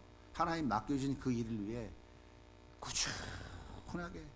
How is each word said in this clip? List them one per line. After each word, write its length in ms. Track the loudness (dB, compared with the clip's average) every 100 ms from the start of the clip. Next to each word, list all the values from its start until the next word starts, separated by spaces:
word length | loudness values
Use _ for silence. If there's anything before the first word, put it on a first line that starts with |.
| -14 -18 -10
하나님 360 | 2 4 6 4
맡겨주신 500 | 4 4 4 4 2
그 140 | 4
일을 340 | 4 2 0 0
위해 240 | -2 -4 -8 -16 -18 -18 -18 -18 -18 -18 -8
꾸준하게, 1500 | -2 2 2 0 -4 -6 -8 -10 -10 -10 -4 -2 -2 -6 -10